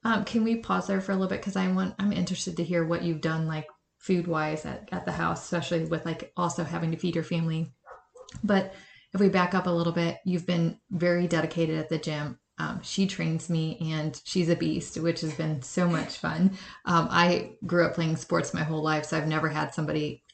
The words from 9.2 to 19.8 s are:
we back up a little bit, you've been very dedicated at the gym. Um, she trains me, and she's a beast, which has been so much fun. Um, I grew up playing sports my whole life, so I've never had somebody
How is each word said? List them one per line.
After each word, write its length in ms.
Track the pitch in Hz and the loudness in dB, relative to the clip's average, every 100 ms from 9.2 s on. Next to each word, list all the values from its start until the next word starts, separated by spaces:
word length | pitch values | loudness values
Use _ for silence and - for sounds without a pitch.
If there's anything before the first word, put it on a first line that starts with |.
we 80 | 196 | 4
back 260 | 185 185 | 6 4
up 120 | 185 180 | 2 2
a 40 | |
little 220 | 170 170 | 2 2
bit, 240 | 170 165 - - | 2 0 0 -2
you've 200 | 180 170 | -2 0
been 280 | 170 165 - _ | 2 0 0 _
very 360 | 175 175 175 175 | 0 2 4 2
dedicated 500 | 170 160 170 165 156 | 2 0 0 0 0
at 100 | 156 | -2
the 80 | 160 | -4
gym. 380 | 160 151 147 123 _ - | -2 -4 -6 -8 _ -8
Um, 220 | 156 190 | -6 -6
she 240 | - - 190 | -4 0 0
trains 420 | - 165 160 - | 0 -2 -2 0
me, 300 | 165 160 160 | 0 0 -2
and 400 | 160 156 151 151 - | -2 -2 -2 -6 -4
she's 240 | 190 170 | 0 2
a 40 | |
beast, 440 | 170 165 - - - | 2 2 -2 -4 -2
which 240 | 165 165 | -2 0
has 100 | 160 | -4
been 300 | 143 156 151 | -2 -2 -4
so 260 | - - 175 | -4 0 2
much 300 | 165 160 - | 2 -2 -6
fun. 320 | 165 160 190 - - - | -4 4 4 4 -6 -10
Um, 240 | - 170 165 | 0 2 4
I 460 | 175 175 175 - - | 4 4 4 0 -8
grew 220 | 180 175 160 | 0 2 4
up 80 | |
playing 220 | - 160 160 | 2 0 0
sports 360 | - 165 165 | 0 0 0
my 100 | 170 | -2
whole 200 | 156 156 | -2 0
life, 240 | 156 156 151 | 2 2 0
so 100 | 160 | -2
I've 100 | 156 | 0
never 220 | 156 156 | 0 0
had 240 | 151 147 | -2 -4
somebody 500 | - | -2